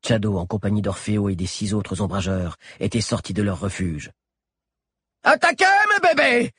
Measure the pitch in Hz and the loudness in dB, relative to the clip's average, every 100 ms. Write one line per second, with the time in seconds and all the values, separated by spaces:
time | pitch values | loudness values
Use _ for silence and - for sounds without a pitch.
0 | - 113 104 95 85 107 101 104 101 92 | 0 0 0 -2 -4 -4 -2 -2 -2 -6
1 | - 107 101 92 92 - 107 107 98 92 | -4 -2 0 -2 -4 -6 -4 -4 -4 -4
2 | 101 98 92 95 87 - - - 101 117 | -4 -2 -2 -2 -4 -8 -18 -6 -4 -2
3 | 107 113 - 95 104 90 98 - 92 76 | -2 -4 -4 -2 -2 -2 -6 -4 -4 -4
4 | 67 _ _ _ _ _ _ _ _ _ | -10 _ _ _ _ _ _ _ _ _
5 | _ _ - 302 339 311 381 392 427 403 | _ _ 2 4 4 4 4 4 4 4
6 | 349 302 285 240 240 | 4 4 4 4 0